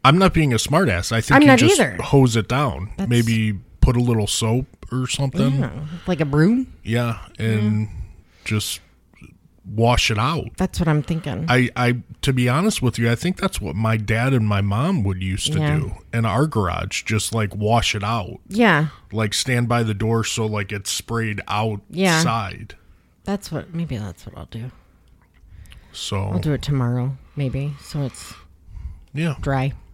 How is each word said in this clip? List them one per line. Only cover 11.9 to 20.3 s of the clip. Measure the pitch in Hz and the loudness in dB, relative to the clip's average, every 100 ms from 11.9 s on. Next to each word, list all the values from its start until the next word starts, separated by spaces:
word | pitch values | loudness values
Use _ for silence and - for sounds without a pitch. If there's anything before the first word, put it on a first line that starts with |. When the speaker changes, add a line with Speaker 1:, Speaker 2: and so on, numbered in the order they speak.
| 123 - - | 0 -6 -4
Speaker 1:
to | - | -2
be | 131 123 | 2 2
honest | 135 214 - | 2 0 0
with | 123 - | -2 0
you, | 117 | 0
I | 117 | 0
think | 175 - | -2 -2
that's | 196 - | -4 -4
what | 95 | -6
my | 82 110 110 | -2 0 0
dad | 101 113 127 | 0 0 2
and | 135 107 | 2 2
my | 101 | 2
mom | 98 101 156 185 | 0 0 0 0
would | 98 92 | 0 -2
used | 95 98 - | -4 -4 -2
to | 151 | 0
Speaker 2:
Yeah. | 151 151 | 2 0
Speaker 1:
do | 143 - - | -2 -8 -4
in | 117 | -2
our | 113 107 156 | 0 2 2
garage, | 113 90 87 82 - | 2 0 -2 -6 -6
just, | - 110 - | -2 -2 -2
like, | 113 104 | -2 -2
wash | 104 107 117 - | -2 2 2 0
it | 110 | -2
out. | 101 117 101 - - | -4 -4 -6 -14 -6
Speaker 2:
Yeah. | 202 226 156 156 - - | 2 4 4 2 -6 -8
Speaker 1:
Like, | 107 107 | -2 0
stand | - - 123 120 | -2 0 0 2
by | 120 | 0
the | 110 | 0
door | 101 110 113 | 0 0 0
so, | 107 | 0